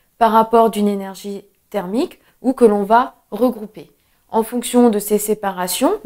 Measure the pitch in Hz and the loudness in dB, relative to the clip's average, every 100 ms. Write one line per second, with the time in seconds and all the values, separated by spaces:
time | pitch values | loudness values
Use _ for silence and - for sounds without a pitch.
0 | _ - 226 220 220 233 226 208 208 202 | _ 0 2 4 4 4 4 2 -2 -2
1 | 196 185 202 196 - _ _ 208 180 220 | -8 -14 -12 -14 -16 _ _ -10 -6 -4
2 | 359 - _ _ 254 262 233 208 202 226 | -6 -8 _ _ -4 2 4 4 2 2
3 | - - - 208 247 214 208 - - _ | 2 -8 -12 -4 -2 -4 -12 -18 -20 _
4 | _ _ _ 220 220 247 - 247 240 208 | _ _ _ -4 -4 -6 -2 2 2 2
5 | - 208 208 214 196 180 180 - 277 415 | -2 -2 -2 -4 -4 -6 -6 -2 -2 -2